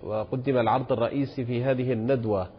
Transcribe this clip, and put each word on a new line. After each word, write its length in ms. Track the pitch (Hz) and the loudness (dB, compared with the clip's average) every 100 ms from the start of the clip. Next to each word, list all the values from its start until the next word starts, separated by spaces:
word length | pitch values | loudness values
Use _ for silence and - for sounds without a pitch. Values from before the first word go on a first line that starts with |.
وقدم 540 | - 107 104 135 127 127 | -6 -4 -4 -4 0 2
العرض 340 | 110 123 127 | 4 2 2
الرئيسي 540 | 123 147 139 139 - 120 | 0 0 0 -2 -4 -4
في 180 | 120 | -2
هذه 300 | 127 127 127 | 0 0 0
الندوة 540 | 120 113 135 113 101 90 | 0 2 0 2 0 -2